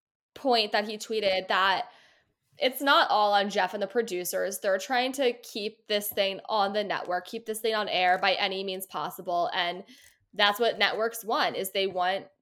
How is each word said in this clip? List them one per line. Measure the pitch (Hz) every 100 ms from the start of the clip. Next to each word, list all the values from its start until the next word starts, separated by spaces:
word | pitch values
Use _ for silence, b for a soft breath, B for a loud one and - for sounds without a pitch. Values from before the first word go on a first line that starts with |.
| _ _ _ -
point | 277 240 208
that | 220 208
he | 214
tweeted | - 220 202 190 185
that | 202 190 185 - b b b b _ _ _
it's | 254 254
not | 285 311 -
all | 214 208
on | 202 202
Jeff | 202 180
and | 208
the | 196
producers. | 240 226 180 175 185 185 196
They're | 208 196
trying | - 247 262
to | 269 254 240
keep | - 233 208 - -
this | 208 208
thing | - 196 190 -
on | 220 196
the | 208
network, | 202 165 - 180 180
keep | 226 220
this | 220
thing | 226
on | 220 208
air | 170 180 180
by | 196
any | 190 196 190
means | 196 185 -
possible. | 180 156 - 180 175 170 -
And | 175 180 - 254 B B _ 202
that's | 208 202
what | 233 190
networks | 202 185 226 - 196
want, | 277 190 127
is | 190
they | 202 190
want | 180 180 196 - _